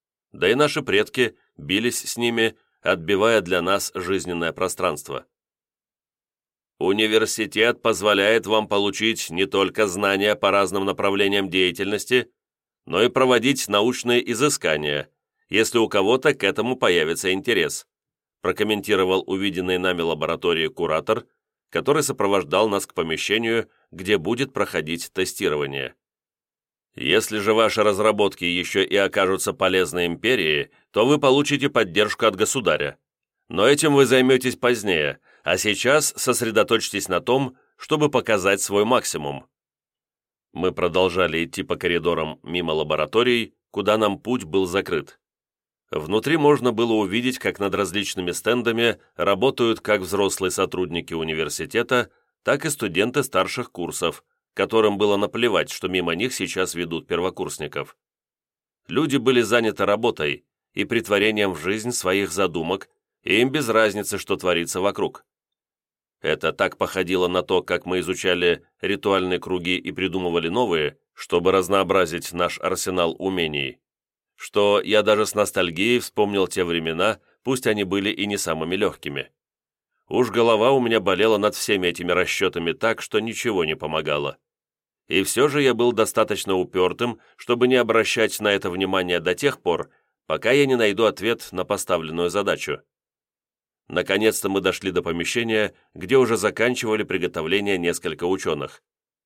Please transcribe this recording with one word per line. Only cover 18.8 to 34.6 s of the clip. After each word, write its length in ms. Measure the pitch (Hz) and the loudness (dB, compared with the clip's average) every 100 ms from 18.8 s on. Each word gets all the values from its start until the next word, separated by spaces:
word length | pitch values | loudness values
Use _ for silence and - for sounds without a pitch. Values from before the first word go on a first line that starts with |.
| 101 98 92 92 - | 0 2 2 0 0
увиденный 520 | 95 101 90 90 90 | -4 -4 -4 -2 0
нами 240 | 92 87 | 0 -2
лаборатории 640 | 82 78 78 82 87 82 80 | -2 -2 -4 -2 0 0 -2
куратор, 580 | - 82 78 - 110 - _ _ _ _ | -2 -2 -2 -2 -4 -6 _ _ _ _
который 340 | - 120 151 | -4 0 0
сопровождал 640 | 139 135 101 98 76 90 110 | 0 -2 0 0 0 0 2
нас 180 | 101 - | 0 -4
к 80 | |
помещению, 760 | - 82 82 - 110 113 113 104 _ _ | -4 -4 -4 -2 0 0 -2 -4 _ _
где 260 | 82 92 101 | -8 0 0
будет 340 | 82 123 139 | 0 -2 -2
проходить 600 | - 98 90 78 85 - | -4 -4 -4 -4 -6 -6
тестирование. 800 | - 92 - 92 76 71 69 64 - _ _ _ _ _ _ _ _ _ | -4 -4 -2 -2 -2 -4 -6 -8 -12 _ _ _ _ _ _ _ _ _
"Если 460 | - 71 98 107 104 | -6 0 0 0 -2
же 140 | 101 | 2
ваши 300 | 110 110 110 | 4 4 2
разработки 600 | 104 98 107 104 101 - | 2 2 2 2 0 0
еще 380 | 87 87 87 98 | -2 -2 0 0
и 140 | 95 101 | 2 2
окажутся 560 | 98 101 95 95 - | 2 2 0 0 -2
полезны 540 | - 92 92 87 87 87 | 0 2 2 0 0 -2
империи, 640 | 85 107 123 80 73 69 _ _ | -2 0 0 2 0 -4 _ _
то 140 | 101 120 | 0 2
вы 140 | 147 | 4
получите 500 | 139 139 143 143 139 | 4 4 2 0 0
поддержку 560 | 120 98 82 104 - 113 | 0 0 2 0 2 0
от 100 | 98 | 2
государя. 640 | 107 135 90 76 73 - _ _ _ _ - | 0 0 0 0 -2 -8 _ _ _ _ -6
Но 180 | 82 117 | 2 4
этим 280 | 147 156 | 4 4
вы 120 | 139 131 | 4 6
займетесь 520 | 131 127 131 131 | 6 6 4 0
позднее, 640 | - | 0